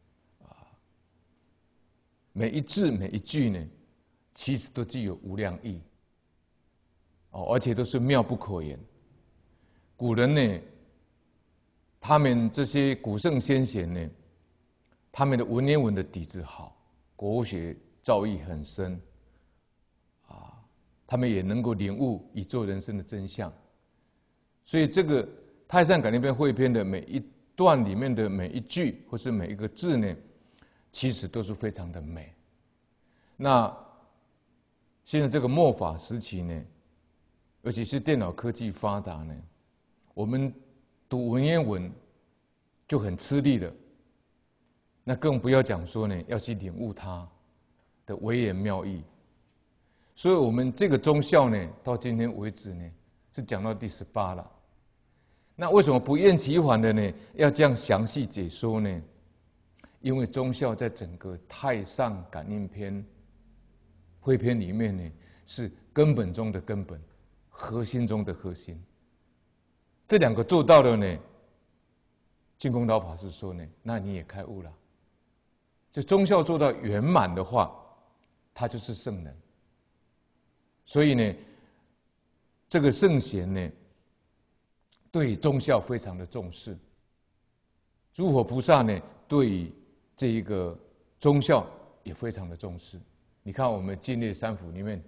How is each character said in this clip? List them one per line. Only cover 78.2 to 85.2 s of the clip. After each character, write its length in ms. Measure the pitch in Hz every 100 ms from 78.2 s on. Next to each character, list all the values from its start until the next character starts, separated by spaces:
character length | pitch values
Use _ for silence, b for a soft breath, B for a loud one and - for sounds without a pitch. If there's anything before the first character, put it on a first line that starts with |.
| _ _ _
他 140 | - 120
就 100 | 117
是 160 | -
圣 300 | 104 - 101
人。 120 | 78 69 _ _ _ _ _ _ _ _ _ _ _ _ _ _ _
所 180 | 147
以 100 | 147
呢， 200 | 127 107 92 B B B B B _ _ _ _ _ _ _ _
这 120 | 170
个 100 | 143
圣 300 | 117 196 147
贤 320 | - 95 90
呢， 180 | 95 87 - _ _ _ _ _ _ _ _ _ _ _ _ _
对 260 | 170